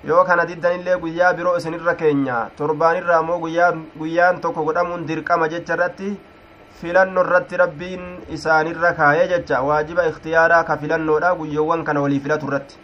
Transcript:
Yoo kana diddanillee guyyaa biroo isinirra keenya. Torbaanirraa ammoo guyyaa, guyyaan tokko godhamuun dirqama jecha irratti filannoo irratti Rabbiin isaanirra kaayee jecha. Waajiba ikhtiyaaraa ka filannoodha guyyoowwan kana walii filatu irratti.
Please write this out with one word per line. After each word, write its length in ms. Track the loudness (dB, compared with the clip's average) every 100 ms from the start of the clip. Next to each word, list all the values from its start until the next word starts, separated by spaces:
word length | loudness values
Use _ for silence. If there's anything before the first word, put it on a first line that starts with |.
Yoo 200 | 4 4
kana 220 | 4 2 0
diddanillee 480 | 0 -2 0 0 -2
guyyaa 280 | -2 2 2
biroo 220 | 2 0 -2
isinirra 380 | -2 -4 -2
keenya. 440 | 2 2 2 0 -2 -4 -6
Torbaanirraa 640 | -4 2 2 2 2 2
ammoo 200 | 2 -4
guyyaa, 340 | -2 2 2 2 -10 -10
guyyaan 420 | -4 2 2 2
tokko 240 | -4 -4
godhamuun 420 | -2 -2 -2 -4 -6
dirqama 400 | -6 -2 0 0
jecha 260 | -4 -6
irratti 360 | -2 -2 -4 -10 -10 -14 -20 -20 -20 -20 -14
filannoo 440 | 0 2 2 2
irratti 320 | 2 0 0 0
Rabbiin 480 | 0 -2 -12 -12 -14 -16 -12 -8
isaanirra 540 | 0 0 0 0 -2
kaayee 340 | 2 2 4 2
jecha. 340 | 0 0 -2
Waajiba 440 | 0 0 0 0 -2
ikhtiyaaraa 540 | -2 -2 2 6 4
ka 120 | 2 -4
filannoodha 580 | -2 -2 2 2 2
guyyoowwan 500 | 0 -4 -2 0 -2
kana 160 | -2 0
walii 200 | 0 0
filatu 260 | 0 -2 -2
irratti. 320 | -6 -6 -20